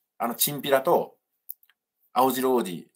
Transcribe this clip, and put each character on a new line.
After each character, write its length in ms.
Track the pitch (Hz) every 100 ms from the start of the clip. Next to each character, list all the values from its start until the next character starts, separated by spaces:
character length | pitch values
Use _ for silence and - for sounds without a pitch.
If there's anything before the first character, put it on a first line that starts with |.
| _ -
あ 100 | 117
の 60 |
チ 180 | 117 -
ン 80 | 143
ピ 100 | 139
ラ 120 | 135
と 320 | 170 135 - - _ _ - - _ _ _ _ _
青 200 | - 131
汁 180 | 127 131
王 140 | 127
子 240 | 95 82 -